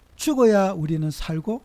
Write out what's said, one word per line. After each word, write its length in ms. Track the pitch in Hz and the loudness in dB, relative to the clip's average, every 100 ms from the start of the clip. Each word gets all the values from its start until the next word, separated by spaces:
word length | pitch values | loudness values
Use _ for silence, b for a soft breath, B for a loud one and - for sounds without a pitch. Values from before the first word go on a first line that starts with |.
| b - | b -8
죽어야 560 | - 277 233 202 190 | -2 4 4 4 2
우리는 360 | 185 151 160 156 | 0 -4 -2 -4
살고 520 | 139 - 160 214 233 | -6 -6 -6 -4 -6